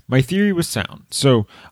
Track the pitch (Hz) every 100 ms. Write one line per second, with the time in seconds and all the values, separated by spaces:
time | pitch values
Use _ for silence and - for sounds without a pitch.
0 | - 131 131 190 208 175 170 113 - -
1 | - - 135 117 104 - -